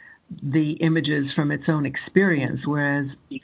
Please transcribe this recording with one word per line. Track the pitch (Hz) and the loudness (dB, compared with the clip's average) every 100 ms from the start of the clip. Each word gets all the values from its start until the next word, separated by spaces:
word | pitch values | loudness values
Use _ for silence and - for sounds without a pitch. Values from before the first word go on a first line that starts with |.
| - - _ - | -20 -20 _ -10
the | 143 151 151 165 | -2 0 0 0
images | 160 160 147 151 139 | 2 2 2 0 0
from | 147 147 | 0 0
its | 143 - | 0 0
own | 151 139 | 0 0
experience, | 135 - 185 196 156 123 123 143 | -4 0 2 4 2 0 -4 -2
whereas | 147 143 143 135 - _ 269 | 0 0 0 -2 -8 _ -2